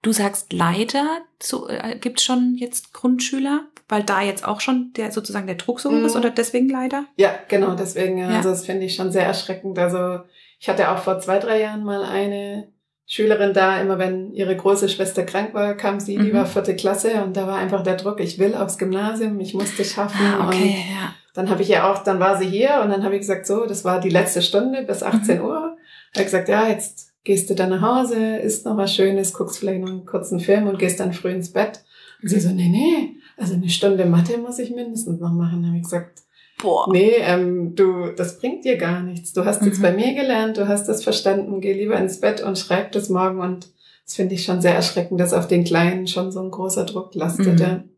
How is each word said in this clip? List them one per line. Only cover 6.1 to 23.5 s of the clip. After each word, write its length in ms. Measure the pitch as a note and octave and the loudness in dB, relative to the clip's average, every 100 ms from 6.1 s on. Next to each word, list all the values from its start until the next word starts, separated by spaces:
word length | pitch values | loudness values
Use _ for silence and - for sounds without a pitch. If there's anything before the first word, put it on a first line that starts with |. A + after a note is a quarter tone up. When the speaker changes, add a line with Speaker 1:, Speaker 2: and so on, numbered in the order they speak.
Speaker 2:
Mhm. 60 | A#3 | 2
Speaker 1:
oder 100 | A#3+ | 0
deswegen 380 | A#3+ A#3 B3 C4 | 0 -2 2 0
leider? 360 | C4 B3+ C#4 C#4+ - | 0 -4 -6 -8 2
Speaker 2:
Ja, 180 | G3 - - | 2 2 -2
genau, 260 | G3+ G3 | 2 2
deswegen, 420 | F3+ - - F#3 F#3 | 0 -4 -2 -2 -2
ja. 120 | F#3 | 0
Speaker 1:
Ja. 60 | A3 | 0
Speaker 2:
Also 120 | F#3 | 2
das 140 | F3+ | -2
finde 220 | - F#3+ F#3 | -4 -4 -4
ich 80 | |
schon 180 | F#3 F#3 | -2 0
sehr 140 | F#3 F3+ | 2 2
erschreckend. 520 | F#3 - F#3 G3 F3+ | 0 -6 -8 -6 0
Also 420 | F3 F3+ F3+ F3+ - _ _ _ | 0 0 -2 -4 -12 _ _ _
ich 100 | - | -4
hatte 220 | F#3+ D#3+ | 0 2
auch 80 | F#3 | 0
vor 200 | - F#3 | -2 -2
zwei, 180 | - G3 | 0 0
drei 220 | A3+ A3 | 2 0
Jahren 240 | G#3+ G#3+ | 0 -4
mal 180 | G#3 G3+ | -4 -4
eine 640 | G3+ F#3+ G3+ G3+ G3+ G3+ G#3 _ _ _ - | -2 -2 -2 -4 -6 -10 -12 _ _ _ -10
Schülerin 460 | - G#3+ G#3 G3+ | 0 2 4 4
da, 280 | G3 F#3+ F#3 | 4 4 2
immer 180 | F#3+ F#3 | 0 0
wenn 340 | F#3 F#3 F#3+ | 0 -2 -6
ihre 240 | G#3 F#3+ F#3 | -4 -2 2
große 320 | G3 G3 F#3+ | 2 4 2
Schwester 360 | - F#3+ - | 0 -2 -2
krank 280 | F3 F#3+ G#3+ | -2 -2 -2
war, 220 | G#3+ G#3 | -2 -2
kam 260 | G3+ G3+ G3+ | 0 -2 -2
sie, 160 | G3+ G3+ | -2 2
die 140 | G#3 | 4
Speaker 1:
Mhm. 60 | G3+ | 4
Speaker 2:
war 100 | - | 2
vierte 280 | G3+ F#3+ | 0 0
Klasse 480 | F#3 G3 F#3+ A3+ A3 | 0 0 0 0 0
und 140 | G3 F#3+ | -2 -2
da 100 | F#3+ | -4
war 100 | G3 | -4
einfach 240 | F#3+ G3 | -2 0
der 140 | F3+ F#3 | 0 -2
Druck, 240 | G3+ G#3 | -2 -4
ich 180 | F3 F#3 | -6 0
will 160 | G3 | 0
aufs 240 | A#3 G3 - | 2 -4 -2
Gymnasium, 600 | F#3 F#3+ G#3+ A3 A3 G3+ | -2 0 -2 -2 -2 -2
ich 120 | F#3 | -4
muss 220 | F#3 G3+ - | -4 -4 -2
das 160 | G#3 | -4
schaffen. 320 | - G3+ G3+ | -2 -2 2
Speaker 1:
Ah, 220 | G3+ G3 F#3 | 2 2 2
okay, 160 | F#3 G3 | 4 2
Speaker 2:
Und 20 | G3 F3+ | 2 -2
Speaker 1:
ja. 200 | G3 F#3 - _ | -6 -8 -10 _
Speaker 2:
dann 160 | - F#3+ | -4 0
habe 120 | F3+ | 0
ich 60 | F#3+ | 4
ihr 140 | F3+ F#3+ | 4 4
auch, 160 | G3 | 2
dann 160 | G3 F#3 | 0 2
war 200 | F#3+ F#3+ | 2 2
sie 80 | F#3 | 0
hier 320 | G3 C4+ C#4+ | 2 4 4
und 80 | G#3 | 2
dann 140 | G3 | 0
habe 100 | G3+ | 0
ich 60 | G3+ | -2
gesagt, 260 | G3+ F#3 | -2 -4
"So, 200 | - | 0